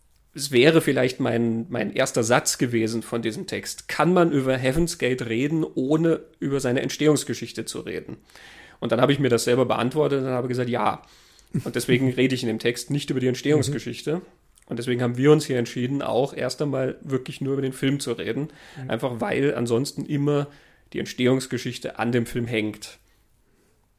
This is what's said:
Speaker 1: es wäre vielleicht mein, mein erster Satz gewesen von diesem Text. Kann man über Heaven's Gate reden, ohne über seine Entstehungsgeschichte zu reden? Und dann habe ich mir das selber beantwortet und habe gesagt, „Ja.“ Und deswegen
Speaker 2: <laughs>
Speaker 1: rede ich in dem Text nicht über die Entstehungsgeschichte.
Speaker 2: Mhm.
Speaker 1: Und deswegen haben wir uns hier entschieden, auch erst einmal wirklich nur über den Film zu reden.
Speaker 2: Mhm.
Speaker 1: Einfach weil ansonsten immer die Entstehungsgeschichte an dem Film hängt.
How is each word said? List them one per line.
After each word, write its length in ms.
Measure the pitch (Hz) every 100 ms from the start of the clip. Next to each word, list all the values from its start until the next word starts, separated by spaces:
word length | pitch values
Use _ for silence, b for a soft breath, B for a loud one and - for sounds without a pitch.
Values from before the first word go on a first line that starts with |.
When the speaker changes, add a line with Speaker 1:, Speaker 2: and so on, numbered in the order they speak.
| _ _ _
Speaker 1:
es 180 | 143 139
wäre 300 | 123 147 160
vielleicht 380 | 156 131 127 -
mein, 460 | 123 117 117 113 -
mein 240 | 117 202
erster 300 | - 131 131
Satz 340 | 113 131 - -
gewesen 460 | 123 117 110 113
von 180 | - 117
diesem 260 | 113 139 -
Text. 400 | 101 - - -
Kann 240 | - 156
man 200 | 180 170
über 260 | 143 131 131
Heaven's 400 | 131 156 170 -
Gate 300 | 127 127 113
reden, 360 | 113 147 160
ohne 580 | 156 139 131 156 165 156 - -
über 200 | 147 139
seine 220 | 127 131
Entstehungsgeschichte 840 | 139 - 151 143 - 113 117 -
zu 160 | 113 127
reden? 360 | - 85 - - B B B B B B
Und 100 | 120
dann 80 | 113
habe 140 | 143
ich 60 | 139
mir 100 | 131
das 160 | 113 123
selber 200 | 123 117
beantwortet 560 | 113 123 151 143 139
und 60 | 131
habe 180 | 123 127
gesagt, 180 | 123 120
„Ja.“ 340 | 117 104 - b b b b b 139
Und 120 | 120 120
deswegen 360 | 123 123 131
Speaker 2:
<laughs> 20 |
Speaker 1:
rede 220 | 123 131 127
ich 60 |
in 40 | 120
dem 100 | 110
Text 300 | 123 120 -
nicht 200 | 143 -
über 100 | 131
die 60 | 127
Entstehungsgeschichte. 880 | 123 139 147 135 135 123 117 147 175
Speaker 2:
Mhm. 40 | - _ _ _ -
Speaker 1:
Und 120 | 120
deswegen 220 | 123 123
haben 160 | 123 123
wir 140 | 143
uns 140 | 151 147
hier 120 | 127
entschieden, 420 | 117 127 123 139
auch 320 | - 110 143
erst 280 | - 127 -
einmal 340 | 147 131 127 -
wirklich 400 | 147 131 131 -
nur 120 | 135
über 80 | 139
den 120 | 135
Film 260 | 127 135 143
zu 140 | 135
reden. 360 | 117 98 117 156 B B 139
Speaker 2:
Mhm. 60 | 127
Speaker 1:
Einfach 300 | 117 135 117
weil 320 | 202 117 143 120
ansonsten 500 | 120 117 143 - -
immer 420 | 143 143 147 143 B B B B
die 60 | -
Entstehungsgeschichte 1000 | - - 123 131 131 123 127 113 - -
an 120 | 117
dem 140 | 120 113
Film 220 | 123 117
hängt. 500 | 110 107 - - - _ _ _ _ _ _ _ _ _